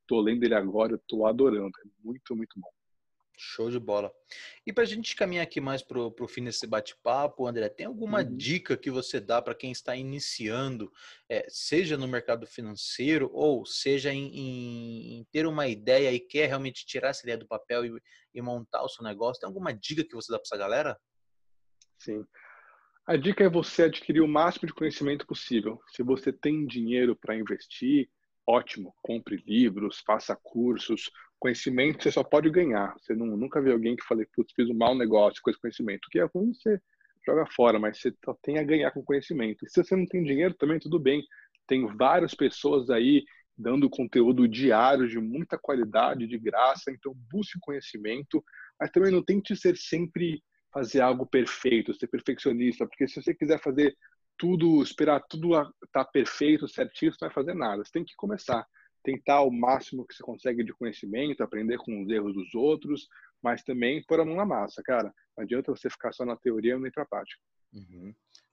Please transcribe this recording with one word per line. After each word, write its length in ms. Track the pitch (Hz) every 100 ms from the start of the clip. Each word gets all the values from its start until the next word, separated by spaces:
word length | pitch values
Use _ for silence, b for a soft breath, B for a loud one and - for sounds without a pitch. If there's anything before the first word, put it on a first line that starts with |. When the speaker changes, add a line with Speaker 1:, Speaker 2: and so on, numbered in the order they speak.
| -
Speaker 1:
tô 120 | 117
lendo 220 | 104 120
ele 120 | 117 110
agora, 380 | 95 104 110
eu 80 | 113 -
tô 180 | 113 107
adorando, 460 | 120 135 104 95 -
é 40 | 104 _
muito, 320 | 110 127 - 113
muito 240 | 113 98
bom. 100 | - _ _ _ _ _ _ -
Speaker 2:
Show 320 | - - 113
de 80 | 123
bola. 320 | 107 104 101 - B B B B -
E 60 |
pra 140 | 208 220
gente 280 | 214 220
caminhar 300 | - 196 175
aqui 160 | 165 151
mais 220 | 135 135
pro, 260 | - 127 117
pro 160 | 117 120
fim 200 | 123 123
desse 200 | - 110
bate-papo, 800 | 107 107 - 117 131 147 - 123
André, 220 | 117 104
tem 180 | - 196
alguma 360 | 226 220 208
Speaker 1:
Uhum. 160 | 131 127
Speaker 2:
dica 400 | 127 180 - 131
que 120 | 135
você 300 | 127 123 123
dá 220 | 101 117
pra 120 | 120
quem 200 | 117 131
está 200 | 123 -
iniciando, 960 | 127 135 139 - - 107 120 135 120 98 B B B B
é, 180 | 110 -
seja 480 | - - 156 170 143
no 100 | 131
mercado 400 | 123 - 117 117
financeiro 840 | - 110 101 - - 135 156 135
ou 320 | 139 151 123 -
seja 480 | - 139 139 139
em, 140 | 139 139
em, 840 | 139 131 127 120 117 117 113 117 117
em 40 | 113
ter 120 | 156 160
uma 220 | 151 135
ideia 460 | 104 113 131 139
e 60 | 123
quer 260 | - 147 147
realmente 380 | 135 135 - -
tirar 240 | 131 135
essa 140 | -
ideia 140 | 120 113
do 80 | 110
papel 400 | 107 - 120 120
e, 160 | 113 b b b
e 80 | 123
montar 400 | 120 120 113 120
o 40 | 127
seu 140 | -
negócio? 380 | 110 101 117 123
Tem 60 | 190
alguma 260 | 190 165
dica 320 | 107 - 156 -
que 100 | 117
você 160 | 110
dá 80 | 110
pra 60 | -
essa 120 | 104
galera? 400 | 98 127 156 107 _ _ _ _ _ _ _ _ _ _
Speaker 1:
Sim. 260 | - 107 107 b b b b b b b -
A 80 | 160
dica 260 | 165 196
é 60 | 190
você 340 | 165 151 -
adquirir 380 | 160 - - 156
o 60 | 151
máximo 380 | 151 170 - 160
de 60 |
conhecimento 540 | - 156 - 143 143 -
possível. 520 | - - 117 104 117 _
Se 120 | -
você 300 | 123 131 135
tem 320 | - 147 156 139
dinheiro 500 | 120 113 123 123 110
pra 200 | - 110
investir, 760 | 104 98 - - 123 143 127 _ _ _ -
ótimo, 460 | 120 - - 90 _
compre 400 | - 113 - 92 -
livros, 560 | 110 117 98 101 - -
faça 300 | 110 - 104
cursos. 680 | - 120 123 110 - 110 - B B -
Conhecimento 600 | 127 117 135 127 147 151
você 100 | 147
só 120 | 143
pode 260 | 131 151 156
ganhar. 440 | 175 160 104 98 -
Você 140 | -
não, 140 | 113 113 107
nunca 240 | 135 151
viu 120 | 131
alguém 220 | 117 113 123
que 80 | -
fale, 200 | 113 107 -
"Putz, 180 | 113 -
fiz 120 | 120
um 40 |
mau 220 | 113 117 131
negócio 440 | 113 107 104 -
com 60 | 123
esse 80 | -
conhecimento." 460 | 117 - 110 98 -
O 40 |
que 100 | -
é 40 |
ruim, 300 | 165 180 226
você 260 | - 220 196 _ _ _ _ -
joga 200 | 151 147 -
fora, 220 | 120 107
mas 200 | 107 104
você 120 | 127 -
só 100 | - -
tem 160 | - 151
a 60 |
ganhar 280 | 147 156 143
com 120 | 139
conhecimento. 600 | 123 143 - 156 110 104 -
E 40 |
se 140 | 175
você 120 | 175 190
não 100 | 175
tem 160 | 180
dinheiro 300 | 151 139 185 -
também, 240 | 147 160
tudo 180 | 151 165
bem. 240 | 135 147 - b b b -
Tem 180 | 131 113 107
várias 360 | 131 175 165
pessoas 560 | - 135 - 143 143 123
aí 340 | 117 127 143 - b b -
dando 320 | 110 135 135
conteúdo 580 | - 120 127 120 127 120
diário 600 | 110 135 110 131 139 120
de 120 | 113
muita 380 | 110 139 165 165
qualidade, 680 | - 131 110 107 127 139 113
de 100 | 117
graça. 520 | 110 101 131 135 -
Então, 220 | 131 139 131 117
busque 280 | 196 196 180
conhecimento, 840 | - 139 - 107 104 127 147 156 - B B -
mas 100 | 160
também 200 | 180 190
não 120 | 180
tente 320 | 190 202 - 196
ser 200 | 180 180
sempre 640 | - 160 170 170 170 151 _ _ _
fazer 280 | 143 117 135
algo 240 | 127 127 131
perfeito, 680 | 131 117 - 127 117 113
ser 140 | - 120
perfeccionista, 760 | 117 - 127 139 120 123 - 117
porque 220 | - 131
se 140 | 143
você 120 | 170
quiser 280 | - 151 151
fazer 340 | 147 135 143 - b b _ -
tudo, 460 | 175 180 170 156
esperar 380 | 127 - 151 139 -
tudo 260 | 160 170 160
a, 160 | 139 - -
tá 100 | 135
perfeito, 640 | 131 139 117 - 147 151 151
certinho, 460 | - 123 - 160
você 40 | -
não 80 | 160
vai 40 |
fazer 200 | 147 147 185
nada. 260 | 117 104 104
Você 60 |
tem 100 | 165
que 100 | 170 -
começar, 500 | 202 208 - 120 - b b _
tentar 380 | 135 127 - 143
o 60 | 135
máximo 560 | 120 123 135 - 131 120
que 80 |
você 80 | -
consegue 440 | - 120 127 120 110
de 80 |
conhecimento, 680 | - 120 - 101 113 147 131
aprender 360 | 107 107 110 120
com 260 | - 104
os 60 | 98
erros 240 | 110 101
dos 200 | 98 90
outros, 540 | 113 143 151 147 143 - b b _
mas 220 | 143 143
também 400 | - 123 120 156 -
pôr 140 | 165
a 60 | 160
mão 100 | 170
na 100 | 202
massa, 380 | 120 104 -
cara. 300 | 120 123 104 - _ -
Não 80 | 107
adianta 260 | 123 139
você 180 | 131 127
ficar 220 | - 117
só 140 | - 123
na 100 | 113
teoria, 420 | 123 110 113 127
não 80 | 131
entra 180 | 151
na 40 | 143
prática. 340 | 101 101 - _ _ _
Speaker 2:
Uhum. 400 | 104 90 90 95 - _ b b